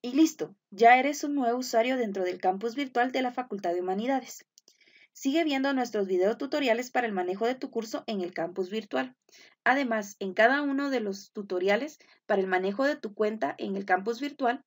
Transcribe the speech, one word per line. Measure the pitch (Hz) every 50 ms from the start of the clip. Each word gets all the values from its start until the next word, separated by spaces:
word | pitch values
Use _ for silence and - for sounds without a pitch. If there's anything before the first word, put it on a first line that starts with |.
Y | - 247 254
listo, | 277 320 311 - - 156 - - _ _ _
ya | 202 196 226 233 247
eres | 254 262 277 294 - -
un | 294 285
nuevo | 285 254 233 240 254
usuario | 254 - - 226 226 254 262
dentro | 254 240 208 190 190 185
del | 180 180 185
campus | - 185 185 196 214 233 226
virtual | 277 285 262 _ 247 247 254
de | 254 269
la | 262 247
Facultad | 247 254 247 254 220 196 196 175 175
de | 180
Humanidades. | 180 185 190 202 226 254 269 262 262 - - - - _ _ - _ - _ _ _ _ _ - - _
Sigue | _ - - 277 269 330 339
viendo | 311 277 269 269 254 262
nuestros | 262 247 240 - 214 202
videotutoriales | 190 190 180 185 208 233 - 285 262 - 294 285 247 220 233 254 247
para | - 254 240
el | 220
manejo | 202 190 180 180 190 202 226
de | 233 254
tu | 254 - 269
curso | - 226 220 - - 277 -
en | - 220 196
el | 175 175 -
campus | - 165 170 180 190 185 180
virtual. | 202 220 220 - 262 262 254 254 - _ _ _ - - - - _ _ _
Además, | 233 254 285 277 240 226 220 196 202 - _
en | 196 190 180
cada | - 220 240 269 294
uno | 294 277 277 269 285 277
de | 269 240
los | 214 202 196 196 - - _
tutoriales | 214 202 202 185 180 180 196 202 226 269 311 - _ - _ _ _ _
para | - 214 196
el | 190
manejo | 190 180 185 190 196 196 233 269
de | 285 294
tu | 285 - 214 202
cuenta | - 214 214 220 220 - - -
en | - - 202 196
el | 196 202
campus | 196 185 185 196 226 233 233
virtual | 277 285 277 - 269 233 254 - _